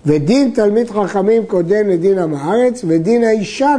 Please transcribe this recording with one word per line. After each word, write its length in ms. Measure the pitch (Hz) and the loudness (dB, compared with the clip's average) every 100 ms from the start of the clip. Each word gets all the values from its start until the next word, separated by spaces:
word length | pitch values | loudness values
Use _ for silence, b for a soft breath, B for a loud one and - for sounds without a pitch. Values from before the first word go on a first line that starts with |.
| 147 | -2
ודין 440 | 151 143 262 262 | 0 2 2 2
תלמיד 360 | 226 208 214 233 | 2 0 0 -2
חכמים 560 | 208 202 202 196 226 202 | -4 -4 -2 0 0 0
קודם 420 | 185 165 208 208 | -2 0 0 0
לדין 300 | 170 190 190 | 0 0 0
עם 160 | 160 | -2
הארץ, 500 | 143 156 226 247 240 170 | -4 -2 0 0 -2 -2
ודין 360 | 165 170 240 | 0 2 2
האישה 520 | 226 220 185 - 277 | 2 0 -2 -2 0